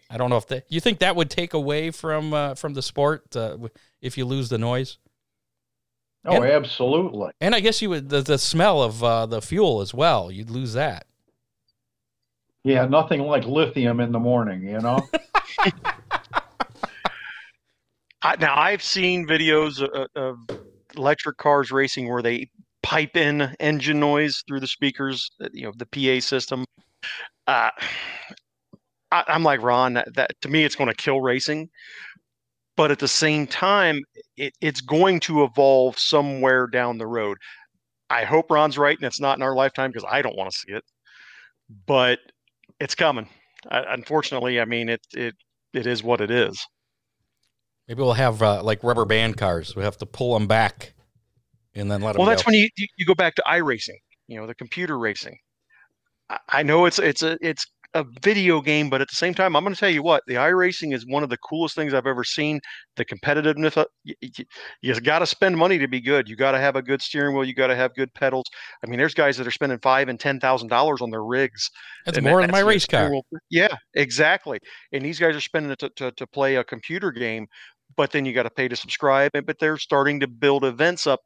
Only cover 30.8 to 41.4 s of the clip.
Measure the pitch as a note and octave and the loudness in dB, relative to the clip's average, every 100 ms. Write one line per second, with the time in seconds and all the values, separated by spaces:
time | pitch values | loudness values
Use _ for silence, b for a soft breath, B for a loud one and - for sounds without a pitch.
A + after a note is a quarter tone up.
30.8 | B2+ A2+ - C3+ C3 B2+ - D3+ D#3+ B | -2 -2 0 0 0 -2 -2 -6 -8 B
31.8 | B B B B _ _ _ _ _ - | B B B B _ _ _ _ _ 0
32.8 | D3+ C#3+ C3+ - D#3 D3+ C#3+ - F#3 G3+ | 2 2 0 0 2 2 -2 -2 2 4
33.8 | F3 D3 - - - - C#3 - D#3 C3+ | 2 0 -6 -18 -20 -10 -10 -6 -6 -4
34.8 | B2+ D#3 F#3+ F3 - D3+ C#3 A#2 C#3 C3+ | 0 4 4 4 0 2 2 4 6 6
35.8 | B2+ - - D3+ C#3+ C3+ C3 C3 B2 B2 | 4 0 0 2 0 0 2 4 2 0
36.8 | B2 A#2 A2 A#2 G#2 G2 B B B _ | -2 -4 -4 -4 -4 -6 B B B _
37.8 | _ _ - A#2+ G#2 D#3 D#3+ D3+ D3+ C#3 | _ _ -4 -2 2 0 2 4 4 2
38.8 | C#3+ D#3+ C3+ - C#3 C3+ C3+ C3 C3+ - | 2 0 -4 -4 -2 0 0 0 0 0
39.8 | C3+ A2 G2 B2+ C3+ - F#2+ - F#2+ G2+ | -6 -6 -4 -2 -2 -4 -6 -8 -10 -12
40.8 | - _ _ B B B | -12 _ _ B B B